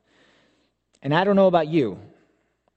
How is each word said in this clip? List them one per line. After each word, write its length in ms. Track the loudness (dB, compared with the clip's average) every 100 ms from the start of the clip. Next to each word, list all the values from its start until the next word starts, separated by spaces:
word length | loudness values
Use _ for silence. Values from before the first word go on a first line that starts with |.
| _ _ _ _ _ _ _ _ _ _
And 140 | -4
I 100 | -2
don't 120 | 0 2
know 120 | 2
about 200 | 2 0
you, 300 | -2 -2 -6 -18 _ _ _ _ _ _